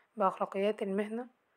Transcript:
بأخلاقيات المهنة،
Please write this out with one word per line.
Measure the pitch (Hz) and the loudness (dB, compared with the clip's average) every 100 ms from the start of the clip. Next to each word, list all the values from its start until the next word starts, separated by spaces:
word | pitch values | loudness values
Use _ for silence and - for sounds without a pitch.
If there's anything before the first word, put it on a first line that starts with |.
| _ 220 | _ 0
بأخلاقيات | 190 - 196 196 202 214 | 2 2 -2 0 0 0
المهنة، | 202 196 208 226 247 _ _ | -2 -2 -2 -6 -10 _ _